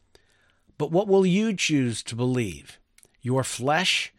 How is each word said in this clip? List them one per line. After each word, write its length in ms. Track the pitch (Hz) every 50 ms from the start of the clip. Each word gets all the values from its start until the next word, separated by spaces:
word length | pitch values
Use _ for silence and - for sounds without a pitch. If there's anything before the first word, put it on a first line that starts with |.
| _ _ _ _ _ _ _ _ _ _ _ _ _ _ _
But 160 | - 151 147
what 160 | 160 185 214 202
will 160 | 190 196 190
you 300 | 180 175 202 220 226 196
choose 480 | - - - 151 139 127 120 110 -
to 120 | - - 117
believe, 640 | 117 123 127 127 127 117 95 78 69 - - - - _ _ _ _ _ _ _ _
your 220 | - 120 127 131 123
flesh 680 | - - - 123 139 156 175 185 - - - - - -